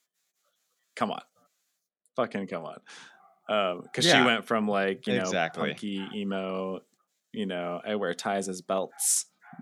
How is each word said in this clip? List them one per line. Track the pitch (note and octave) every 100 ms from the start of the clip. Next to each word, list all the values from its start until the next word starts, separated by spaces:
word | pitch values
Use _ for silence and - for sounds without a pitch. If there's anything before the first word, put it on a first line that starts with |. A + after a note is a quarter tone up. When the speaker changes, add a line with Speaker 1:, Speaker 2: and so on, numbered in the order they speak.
| _ _ _ _ _ _ _ _ _ -
Speaker 1:
Come | G#2+
on. | G1+ - _ _ _ _ _ _ _ _ -
Fucking | A2+ G#2 F#2+
come | F2 D2+
on. | - - - - - - _ -
Um, | G#2 F#2+ F2+ -
'cause | - E3+
she |
Speaker 2:
Yeah. | C3 B2
Speaker 1:
went | A2+ -
from, | A2+ G#2
like, | G2 G2 F#2+ G#2+
you | G2
know, |
Speaker 2:
Exactly. | F#2 F#2 E2 - D2+
Speaker 1:
punky, | D#2+ G#2 F#2+ F#2+ G#2
emo, | G2 F#2+ F#2+ F#2+ F#2+ F#2 - _ _ _ _
you | A2+ G2
know, | F2+ F2 F2 A2
I | G#2
wear | F2+
ties | F2 G#2+ G2 F#2+
as | F#2
belts, | - F#2+ F2+ - - - - _ - -